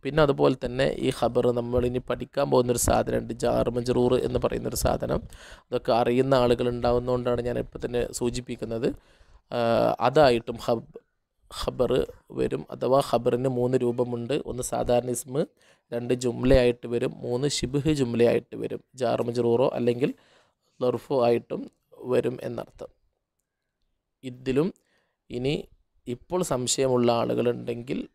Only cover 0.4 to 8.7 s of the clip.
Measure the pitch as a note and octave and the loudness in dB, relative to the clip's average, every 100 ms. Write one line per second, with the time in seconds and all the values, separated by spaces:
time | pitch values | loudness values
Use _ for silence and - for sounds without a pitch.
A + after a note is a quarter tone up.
0.4 | C#3+ C3 B2 B2 C#3 - B2+ C3 - B2+ | 4 2 -4 0 0 2 -2 0 0 2
1.4 | B2 A#2+ A#2+ B2 B2 B2 - B2+ A#2+ - | 2 2 0 0 0 -2 -4 -6 -6 -4
2.4 | C#3+ C3+ B2 A#2+ - A#2 A2+ A#2+ A#2 A#2 | 2 4 4 2 2 2 2 -2 -4 -4
3.4 | B2+ A#2+ A#2+ A#2+ A#2+ B2 B2 B2+ - B2 | 0 2 0 -2 0 2 4 2 0 -2
4.4 | B2 A#2+ B2 B2 B2+ B2 A#2+ - - - | -2 -4 -6 -2 -2 -2 -2 -4 -6 -18
5.4 | - - _ B2 - A#2 A#2+ B2 C3 C3+ | -20 -20 _ -6 0 2 2 2 2 4
6.4 | A#2+ A#2+ B2 A#2+ A#2+ B2 B2 B2 B2 B2 | 4 2 0 0 0 0 0 -2 0 -2
7.4 | A#2+ A#2+ A#2+ - A#2+ A#2+ A#2+ - B2+ A#2+ | -2 -4 -6 -8 -6 -4 -4 -2 -4 -4
8.4 | B2 A#2+ A2+ | -8 -10 -8